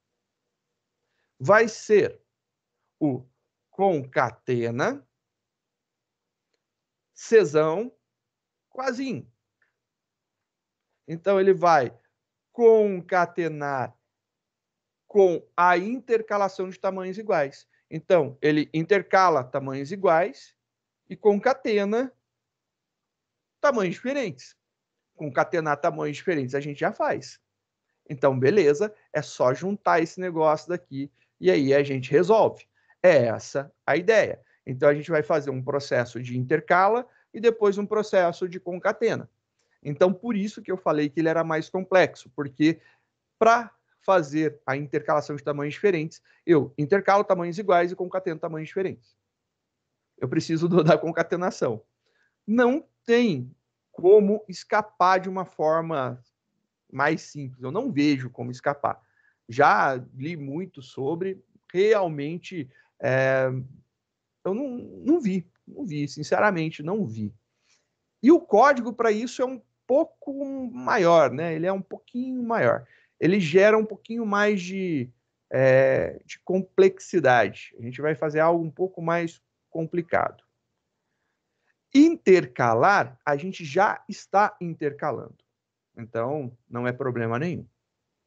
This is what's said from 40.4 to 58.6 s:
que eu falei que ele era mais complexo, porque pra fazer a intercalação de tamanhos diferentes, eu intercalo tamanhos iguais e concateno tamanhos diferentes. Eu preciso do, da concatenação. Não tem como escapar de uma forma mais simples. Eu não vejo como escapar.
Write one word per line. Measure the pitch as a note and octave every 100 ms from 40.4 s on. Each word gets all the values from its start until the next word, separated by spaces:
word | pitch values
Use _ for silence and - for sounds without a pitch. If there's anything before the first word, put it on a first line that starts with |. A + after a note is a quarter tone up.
| G#3+ A3
que | G3+
eu | F#3
falei | F3 D3+ D3
que | D#3+
ele | D#3+
era | E3
mais | E3 D#3 D3+
complexo, | F#3 F#3 F#3 D3 - - -
porque | C#3 - D#3 E3 _ _ _ _ _ -
pra | A3 A#3 A3+ _ _ _
fazer | - F#3+ C#3+ D3+ D#3 D3 -
a | C#3
intercalação | C#3+ D3 D3+ D3+ D3 D3
de |
tamanhos | D3+ C#3+ D3 C#3
diferentes, | G3+ E3+ D#3+ - _ _
eu | - D#3 - -
intercalo | D3 G3 F#3+ G3+
tamanhos | G3+ F3+ F3 E3+
iguais | G3 F3 F3
e | F#3
concateno | F3+ F#3 F#3 D#3
tamanhos | E3+ D#3 D#3
diferentes. | F#3+ F#3+ A#2 _ _ _ _ _ _ _ _ _ _ _ -
Eu | B2+
preciso | D#3+ - D#3+ E3+
do, | E3+
da | D#3 D#3
concatenação. | D#3+ E3 E3+ F3 F#3 - D3+ A2 _ _ _ _ _ _ -
Não | A#3 B3 D4 - _ -
tem | A#3 A#3 C#3 B2 - _ _ _
como | - F3+ G#3+ G3 G#3+ -
escapar | F3+ - G#3+ G#3 - F3+ F#3+
de | F#3
uma | F#3+ F3
forma | - D#3 E3 E3 D3+ B2+ B2+ _ _ _ _ _ _ _
mais | C3 D3 D#3+
simples. | - D3 C3 B2+
Eu | B2+
não | F#3 C4+
vejo | C#3+ D3 C#3 B2+
como | - A#2+
escapar. | B2